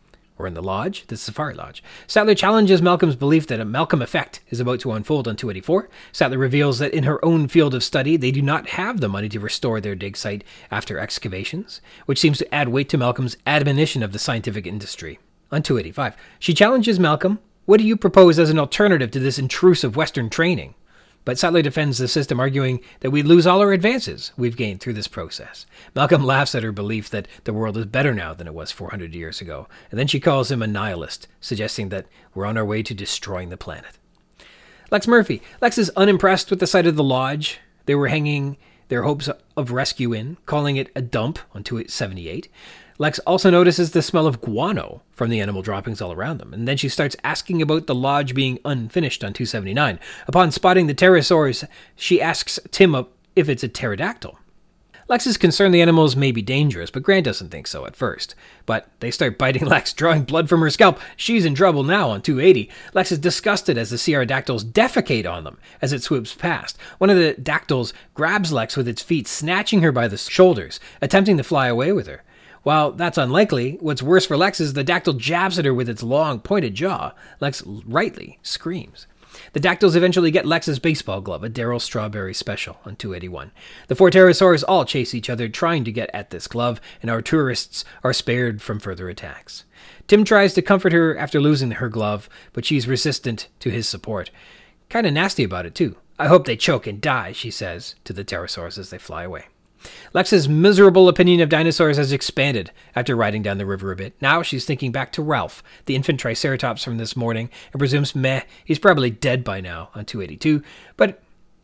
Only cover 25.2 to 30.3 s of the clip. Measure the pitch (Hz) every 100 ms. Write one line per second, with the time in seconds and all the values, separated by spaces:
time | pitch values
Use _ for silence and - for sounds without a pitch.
25.2 | 80 - - - - - - 131 147 160
26.2 | 131 135 139 117 110 104 104 110 101 104
27.2 | - - - 107 110 107 104 127 143 107
28.2 | 80 87 82 80 78 - 85 98 82 85
29.2 | 80 - 87 71 - - - 104 143 139
30.2 | 165